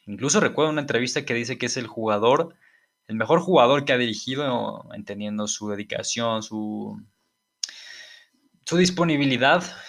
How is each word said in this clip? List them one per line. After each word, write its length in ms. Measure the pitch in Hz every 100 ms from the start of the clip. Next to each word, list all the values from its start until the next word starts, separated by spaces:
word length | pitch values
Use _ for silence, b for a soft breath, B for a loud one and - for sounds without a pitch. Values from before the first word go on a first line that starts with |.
| -
incluso 340 | 101 135 196
recuerdo 300 | 147 - 156
una 120 | 151
entrevista 440 | 143 117 123 147 139
que 80 |
dice 240 | 117 120 127
que 80 | 123
es 100 | 131
el 100 | 113
jugador, 680 | - 110 104 117 147 170 b b b b b -
el 80 | 110
mejor 240 | 113 170
jugador 440 | 175 160 123 143
que 80 | 139
ha 60 | 127
dirigido, 920 | 120 107 127 131 139 120 107 110 -
entendiendo 540 | 107 104 101 104 107 104
su 200 | - 107
dedicación, 760 | 101 104 - - 117 117 110
su, 560 | 110 110 107 107 104 104 - _ _ _ _ _ - B B B B B B B _ _
su 120 | - 170
disponibilidad, 880 | 180 175 170 147 139 120 135 175 175 -